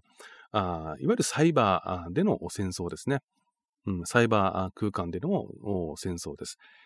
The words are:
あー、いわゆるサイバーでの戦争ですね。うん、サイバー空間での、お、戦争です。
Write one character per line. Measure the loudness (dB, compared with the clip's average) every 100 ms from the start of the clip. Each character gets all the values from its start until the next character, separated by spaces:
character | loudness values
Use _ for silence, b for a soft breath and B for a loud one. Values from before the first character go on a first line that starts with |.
| B B B B B
あ | 0 0 -2 -6 -2
ー、 |
い | 0
わ |
ゆ | 2
る |
サ | 0 2
イ | 4
バ | 6 4 4 0 -6 -4
ー |
で | 0
の | 0 0 -4
戦 | -4 -4
争 | -4 -6
で | -6
す | -4
ね。 | -4 -4 _ _ _ _ _ -4
う | -4
ん、 | 2
サ | 4
イ | 6
バ | 6 4 2 -4
ー | -2
空 | -2
間 | -2 -4
で | -4
の、 | -2
お、 | -2 -2 -8 -4 -2 -2 -4
戦 | -6
争 | -6 -6 -10
で | -12
す。 | -14 b b